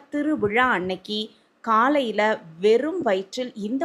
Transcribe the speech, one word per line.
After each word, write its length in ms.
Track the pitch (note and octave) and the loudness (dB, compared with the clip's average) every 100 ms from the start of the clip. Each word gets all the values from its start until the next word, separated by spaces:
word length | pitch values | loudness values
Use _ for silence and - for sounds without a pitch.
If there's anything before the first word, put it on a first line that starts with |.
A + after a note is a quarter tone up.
| - | -4
திருவிழா 580 | D4 D4 C#4+ G#3 A3 B3+ | -4 -2 -2 0 2 2
அன்னைக்கு 500 | G3 F#3 F#3 - G#3+ G#3+ - _ _ | 0 -2 -6 -6 -6 -6 -12 _ _
காலையில 560 | A3+ A3 B3+ D4 A#3+ G3+ G#3+ G#3+ D#3+ D#3+ | 0 2 4 2 0 0 0 0 -6 0
வெறும் 400 | G#3 A#3 D4 F4+ | 4 4 2 -2
வயிற்றில் 500 | C4 F#3+ G3 - B3 A3 | 0 0 -2 -8 -8 -8
இந்த 240 | G#3 C4+ | -6 -4